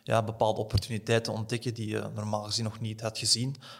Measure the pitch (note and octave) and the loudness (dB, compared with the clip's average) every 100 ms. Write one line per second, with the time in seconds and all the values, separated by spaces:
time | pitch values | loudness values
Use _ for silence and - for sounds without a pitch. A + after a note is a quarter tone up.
0 | - A2+ G#2+ A2 A2 G#2 G#2+ G#2 - A2+ | 0 2 2 2 2 2 2 0 2 -2
1 | - A#2 A#2 G#2+ A2 A#2+ B2 A2 G#2+ G#2+ | 4 4 4 -2 -2 -2 -2 -4 -2 -2
2 | G#2 A2 G#2 G#2 G#2+ A2 A2+ - A2+ A2 | -2 -4 -2 -2 -2 -2 -2 -2 -6 -4
3 | A2 - G#2+ A2+ B2+ C#3 - | -4 -2 2 2 2 -4 -10